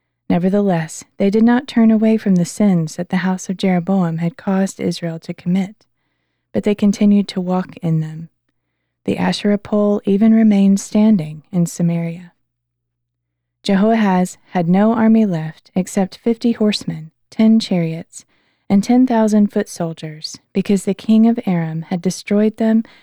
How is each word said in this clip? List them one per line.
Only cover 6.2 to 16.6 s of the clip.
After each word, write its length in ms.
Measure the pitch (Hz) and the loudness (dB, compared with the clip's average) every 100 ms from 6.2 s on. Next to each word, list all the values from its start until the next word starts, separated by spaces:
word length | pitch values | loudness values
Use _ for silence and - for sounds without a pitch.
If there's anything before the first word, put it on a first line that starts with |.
| _ _ _ | _ _ _
but 140 | 214 | -4
they 100 | 208 | -2
continued 540 | 208 208 202 208 202 196 | 0 0 2 2 2 0
to 120 | - | -4
walk 360 | 180 185 185 - | -4 -4 -4 -8
in 240 | 165 160 | -4 -2
them. 280 | 156 156 165 _ _ _ _ _ _ _ | -4 -10 -16 _ _ _ _ _ _ _
The 140 | - - | -6 -2
Asherah 380 | 180 180 208 202 | -2 -2 0 -2
pole 460 | - 208 208 208 | -2 -2 0 0
even 300 | - 196 220 | 0 2 4
remained 460 | 220 220 202 196 196 | 4 4 4 4 2
standing 640 | - 214 220 208 151 156 - | 0 2 4 2 0 -10 -6
in 140 | 180 170 | -2 -2
Samaria. 640 | - 170 170 170 170 175 _ _ _ _ _ _ _ _ _ _ _ _ _ | -2 -2 -2 -4 -10 -16 _ _ _ _ _ _ _ _ _ _ _ _ _
Jehoahaz 720 | - 196 214 226 208 185 185 - _ | -2 2 2 2 2 2 0 -6 _
had 220 | 185 170 | -2 2
no 240 | 185 214 | 2 2
army 320 | 226 220 220 214 | 2 4 4 2
left 440 | 165 156 - _ - | -2 -6 -12 _ -6
except 420 | 180 - 185 - | -4 -2 -4 -4
fifty 320 | - 226 240 | -4 -2 -2
horsemen, 640 | 233 | 0